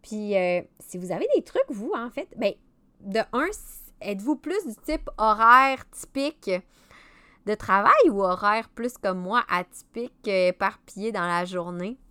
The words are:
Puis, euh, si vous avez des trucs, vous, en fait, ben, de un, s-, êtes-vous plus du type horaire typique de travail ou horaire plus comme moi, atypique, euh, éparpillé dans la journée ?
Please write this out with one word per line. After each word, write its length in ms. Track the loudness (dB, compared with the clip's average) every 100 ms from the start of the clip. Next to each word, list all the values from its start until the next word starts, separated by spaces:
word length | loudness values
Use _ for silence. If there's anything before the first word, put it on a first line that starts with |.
Puis, 340 | -10 -8 -2 0
euh, 260 | 2 0 -4 _
si 180 | -16 -12
vous 140 | -8
avez 160 | -4 0 0
des 60 |
trucs, 280 | 0 -4 -2
vous, 220 | -4 -6
en 160 | -6 -6
fait, 180 | -10 -12 -4
ben, 180 | -4 -4 _ _ _ _
de 200 | -6 -4 -2
un, 140 | -2 -4
s-, 460 | -6 -16 -20 -20 _
êtes-vous 360 | -10 -6 -4 -4
plus 300 | -4 -6 -6
du 80 | -10
type 240 | -6 -6 -6 -2
horaire 720 | 0 4 8 8 6 0 -10
typique 600 | -20 -10 -4 -4 -4 -4 -4 _ _ _ -20 -20 _ _ _ -6
de 80 |
travail 540 | -6 2 4 6 6 6
ou 120 | 4
horaire 480 | 0 2 2 0 -2
plus 260 | -8 -8 -4
comme 220 | -4 -4
moi, 260 | 0 -2 0
atypique, 760 | -4 -4 -16 -16 -12 -12 _ -2
euh, 220 | 2 2
éparpillé 640 | 2 -4 -4 -20 -8 -6
dans 140 | -4 -2
la 180 | -2
journée ? 540 | -2 -6 -8 -8 -10 -12 _